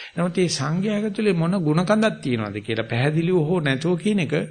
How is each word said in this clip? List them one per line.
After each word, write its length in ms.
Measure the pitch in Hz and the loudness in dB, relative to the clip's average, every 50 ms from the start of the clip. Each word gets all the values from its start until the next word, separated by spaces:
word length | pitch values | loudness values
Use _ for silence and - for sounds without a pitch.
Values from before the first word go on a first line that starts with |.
| - - | -16 -10
නමුත් 260 | - 165 175 180 170 | -4 -2 -2 0 0
මේ 120 | 190 180 160 | 0 0 0
සංඝයා 480 | - - 131 147 160 180 190 220 208 208 | 0 -2 -2 -2 -2 -2 0 0 -2 -2
ඇතුලේ 360 | 214 220 202 - 214 208 185 | -2 -2 -4 0 0 0 2
මොන 220 | 165 165 170 190 202 | 2 2 2 0 0
ගුණ 240 | 165 147 151 170 180 | 2 2 2 2 2
කඳක් 340 | - 214 214 220 214 - 220 | 2 2 2 2 2 0 -2
තියෙනවද 400 | - 135 120 113 107 104 101 104 | -2 -2 -2 0 -2 -4 -6 -6
කියලා 280 | 104 - 113 110 113 - | -4 -4 -2 -2 -2 -2
පැහැදිලිව 500 | 120 120 131 147 151 160 165 175 185 175 151 | 0 0 0 2 2 0 0 2 2 2 2
හෝ 180 | 151 185 175 | 2 0 0
නැතුව 360 | 151 139 135 131 160 170 180 | 0 0 0 0 0 0 -2
කියන 240 | 165 170 208 214 202 | 0 0 0 0 0
එක 140 | 156 - 147 165 - 156 | 0 0 0 -2 -2 -4